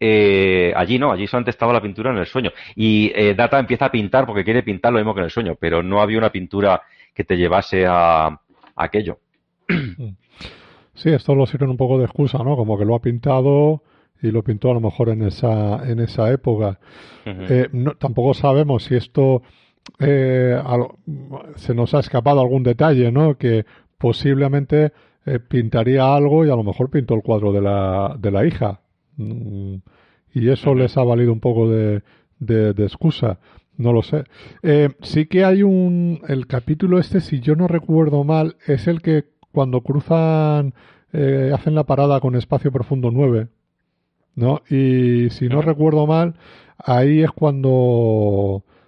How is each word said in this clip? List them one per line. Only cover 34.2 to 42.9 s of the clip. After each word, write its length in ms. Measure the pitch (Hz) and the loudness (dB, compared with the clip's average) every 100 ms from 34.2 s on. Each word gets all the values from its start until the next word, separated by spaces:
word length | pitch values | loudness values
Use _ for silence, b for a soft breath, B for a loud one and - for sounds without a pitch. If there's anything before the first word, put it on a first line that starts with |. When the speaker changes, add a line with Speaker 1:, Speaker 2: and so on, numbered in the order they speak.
| 139 B B B | -6 B B B
Speaker 2:
Eh, 260 | 175 147 143 - | 0 2 2 -2
sí 260 | - 156 156 | -6 -2 0
que 180 | 185 190 | 2 4
hay 180 | 190 | 4
un, 560 | 202 185 180 175 175 165 - | 4 2 2 0 -2 -4 -6
el 180 | 135 120 | -6 -4
capítulo 540 | 127 - 151 190 180 | -6 -4 -2 0 0
este, 220 | 151 190 | 0 -2
si 180 | - 139 | -2 -4
yo 160 | 123 156 | 0 0
no 140 | 180 | 0
recuerdo 560 | 170 - 160 156 143 143 | -2 0 2 2 2 2
mal, 320 | 160 156 - - | 0 0 -4 -4
es 200 | 139 - | -2 0
el 140 | 170 | -2
que 280 | 165 156 - _ _ | 0 -2 -2 _ _
cuando 300 | - 131 123 | -2 0 -2
cruzan, 920 | 120 143 - 165 160 156 151 147 139 - b b b | -2 -4 0 0 2 2 2 0 -2 -6 b b b
eh, 400 | 156 139 135 131 139 | -4 0 0 0 -2
hacen 180 | - | 0
la 120 | 156 151 | 0 0
parada 340 | 135 143 139 | 0 2 2
con 160 | 127 123 | 0 -2
Espacio 360 | - 127 147 | -2 -2 -2
Profundo 380 | 131 - | -4 -4